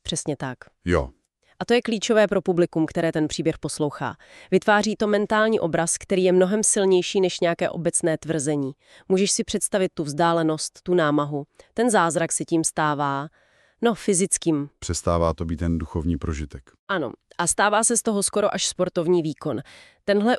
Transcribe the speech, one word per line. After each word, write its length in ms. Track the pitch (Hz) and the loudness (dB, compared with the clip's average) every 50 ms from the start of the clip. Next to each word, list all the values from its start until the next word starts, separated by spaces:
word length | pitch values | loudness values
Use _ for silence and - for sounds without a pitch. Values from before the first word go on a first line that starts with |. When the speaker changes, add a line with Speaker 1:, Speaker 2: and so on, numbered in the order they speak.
Speaker 1:
Přesně 340 | - - 170 - - 160 143 | -12 -8 -8 -6 -4 -6 -6
tak. 220 | - 143 131 123 - - - _ _ - | -6 -6 -10 -10 -12 -18 -20 _ _ -2
Speaker 2:
Jo. 260 | 87 87 78 65 65 - _ _ _ _ _ _ _ _ - | 0 0 0 0 -2 -8 _ _ _ _ _ _ _ _ -8
Speaker 1:
A 60 | 185 | -2
to 100 | - 233 | 0 0
je 80 | 240 | 2
klíčové 440 | - 226 226 196 - - 226 214 208 - | 2 0 -4 -2 0 2 4 4 4 4
pro 140 | 208 190 | 2 0
publikum, 440 | - 190 175 170 175 - - 165 160 | 0 0 2 2 2 2 0 -2 -2
které 260 | - - 175 165 165 | -2 -2 -2 -2 0
ten 160 | - 160 156 151 | 0 0 -2 -2
příběh 300 | - - 143 160 - - | -2 -2 -2 -2 -2 -4
poslouchá. 580 | - 147 - - 151 143 - - 143 117 - - - - - - - - | -6 -8 -4 -2 -4 -4 -2 -4 -6 -8 -8 -10 -16 -20 -20 -20 -4 -2
Vytváří 460 | 185 185 - 220 208 208 202 214 202 | 0 2 4 4 2 4 2 0 -2
to 100 | - 220 | 0 0
mentální 540 | 208 208 202 208 - 214 214 214 220 220 - | 0 0 0 0 0 2 2 2 2 2 0
obraz, 380 | - 165 160 165 165 170 - - | 0 0 0 0 -2 -2 -4 -6
který 260 | - - 202 185 185 | -4 -2 0 2 4
je 80 | 180 | 4
mnohem 300 | 180 180 185 185 214 220 | 6 6 4 4 2 0
silnější 580 | 214 - - 220 190 190 185 180 175 - - 196 | 0 0 0 2 2 4 2 2 2 0 0 0
než 200 | 185 175 - - | 0 0 0 0
nějaké 300 | 180 170 170 - 180 - | 0 0 0 0 -2 -4
obecné 480 | - 170 160 170 - - 170 165 156 - | -4 -4 -2 -2 0 0 0 0 0 -2
tvrzení. 540 | - 151 165 156 131 156 147 143 139 131 - _ _ _ - - - - | -2 -4 -4 -2 -2 -2 -2 -2 -2 -4 -8 _ _ _ -20 -14 -4 0
Můžeš 220 | 190 185 202 196 | 2 2 2 2
si 140 | - - - | 0 -2 -2
představit 480 | - - 190 - - - 196 190 180 - | -4 -4 -4 -4 -2 0 0 0 -2 -2
tu 100 | - 156 | -4 -6
vzdálenost, 760 | 147 143 165 170 170 170 170 160 156 156 151 - - - - | -4 0 2 2 2 4 2 2 0 0 -2 -4 -10 -12 -10
tu 120 | - 185 180 | -4 0 2
námahu. 500 | 175 156 147 147 147 147 147 147 139 143 - _ - - _ _ | 2 4 4 2 2 0 -2 -4 -6 -8 -10 _ -20 -20 _ _
Ten 160 | - 233 247 | 0 2 2
zázrak 420 | 208 190 170 165 139 165 165 - | 4 4 2 2 2 0 -2 -2
se 120 | - - 156 | -4 -6 -2
tím 200 | - 170 160 160 | 0 0 0 0
stává, 640 | - - 175 156 151 147 143 147 139 139 139 143 156 - _ _ _ _ _ _ _ _ _ | 0 -2 0 0 0 0 0 -2 -2 -2 -4 -6 -10 -14 _ _ _ _ _ _ _ _ _
no, 120 | 226 233 202 | 0 0 0
fyzickým. 760 | - - 214 190 165 196 170 - - - 170 156 139 143 139 _ _ | 0 0 0 0 0 0 -2 -2 -2 0 0 0 0 -2 -6 _ _
Speaker 2:
Přestává 560 | - - 85 - - 87 85 85 82 82 78 | -8 -6 -6 -4 -2 0 2 2 2 0 0
to 100 | - 85 | -2 -4
být 120 | 80 85 | -6 -4
ten 220 | 78 87 82 82 78 | -2 -2 -2 -2 -2
duchovní 380 | 78 - - 85 76 87 85 | -4 -6 -6 -4 -2 -2 -2
prožitek. 540 | 76 - 82 76 71 76 - - 67 - _ _ _ _ - | -2 -4 -6 -6 -6 -8 -10 -12 -16 -20 _ _ _ _ -6
Speaker 1:
Ano. 240 | 196 175 139 107 - - _ _ _ - | -6 -4 -4 -6 -8 -14 _ _ _ -4
A 80 | 175 | -4
stává 380 | 165 - - 202 208 208 220 233 | -2 0 0 2 2 2 2 2
se 120 | - 240 | 0 0
z 60 | - | 0
toho 200 | - 233 208 202 | 0 0 0 0
skoro 320 | 190 - - 208 208 - - | -2 -2 0 0 0 0 0
až 120 | 185 - | -2 -4
sportovní 560 | - - - 180 180 - 180 156 170 180 175 | -4 -2 -2 -4 -2 -2 0 0 2 2 2
výkon. 380 | 151 156 135 - - 151 113 - - - - - - - _ _ _ | 2 -2 -4 -6 -6 -6 -4 -6 -8 -12 -18 -20 -20 -20 _ _ _
Tenhle 320 | - 202 208 208 240 247 | 0 0 2 2 2 0